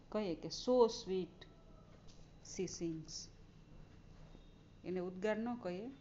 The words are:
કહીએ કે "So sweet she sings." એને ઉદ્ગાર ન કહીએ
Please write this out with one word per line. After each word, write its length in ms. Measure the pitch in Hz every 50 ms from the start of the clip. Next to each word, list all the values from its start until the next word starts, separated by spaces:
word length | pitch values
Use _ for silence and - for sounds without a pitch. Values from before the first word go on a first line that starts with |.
| - -
કહીએ 240 | - 214 214 180 160
કે 120 | 156 -
"So 260 | 160 - - - 254 247
sweet 680 | 254 233 226 226 - - 180 190 185 175 - - - - - - - - - - - - - - - - - - - - - - - - - -
she 140 | - 185 - - -
sings." 480 | 170 165 160 160 151 - - - - - - - - - - - - - - - - - - - - - - - - - - - - - - - - - - - -
એને 140 | - 180 185
ઉદ્ગાર 380 | 180 185 180 185 196 214 214
ન 180 | 214 226 240 240
કહીએ 360 | 240 - 180 180 185 220 269 277 -